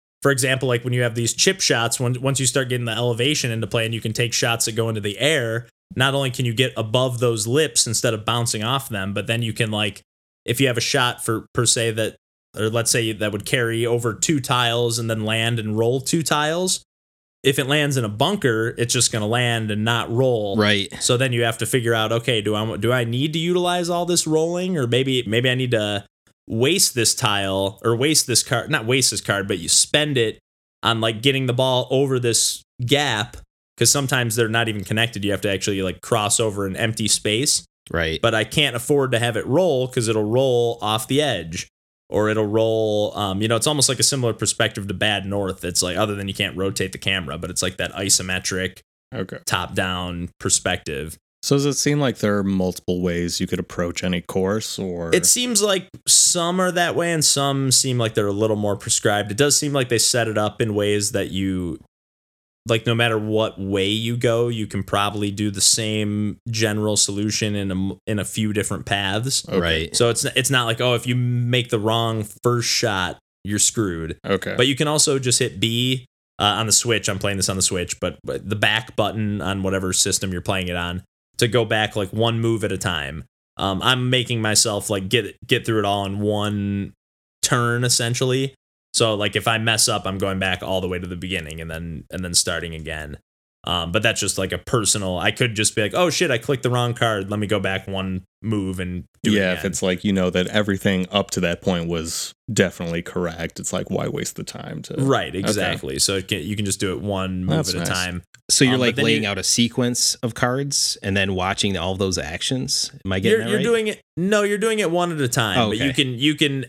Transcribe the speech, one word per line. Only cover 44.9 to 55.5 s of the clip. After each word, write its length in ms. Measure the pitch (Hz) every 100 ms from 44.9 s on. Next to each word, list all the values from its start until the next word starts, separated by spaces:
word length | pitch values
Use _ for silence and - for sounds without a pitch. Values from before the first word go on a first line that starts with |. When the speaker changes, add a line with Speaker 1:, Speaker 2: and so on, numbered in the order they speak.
Speaker 1:
Bad 320 | 95 107 101 98
North. 380 | 101 95 90
It's 180 | 87 85
like, 140 | 90 87
other 180 | 107
than 140 | 101 98
you 60 |
can't 220 | 92 98 87
rotate 360 | 98 - 95
the 60 | -
camera, 400 | - 95 76 78
but 120 | 85
it's 120 | 87
like 160 | 92 92
that 140 | 87
isometric 880 | - 98 - 92 92 - 92 92 - - _ _
Speaker 3:
Okay. 240 | 120 92 - -
Speaker 1:
top-down 840 | 90 85 95 95 90 90 87 87 -
perspective. 800 | 98 - 95 90 - 69 80 - _ _
Speaker 3:
So 140 | - 139
does 100 | 143
it 80 |
seem 240 | 131 147 147
like 200 | 135 110
there 200 | 107 104
are 60 |
multiple 580 | 98 95 92 87 - 90
ways 380 | 90 85 87 -
you 80 | 92
could 100 | 90
approach 460 | 90 - 87 87
any 160 | 92 87
course, 580 | - 98 92 107 - -
or? 340 | 95 87 85
Speaker 1:
It 140 | - -
seems 340 | 247 247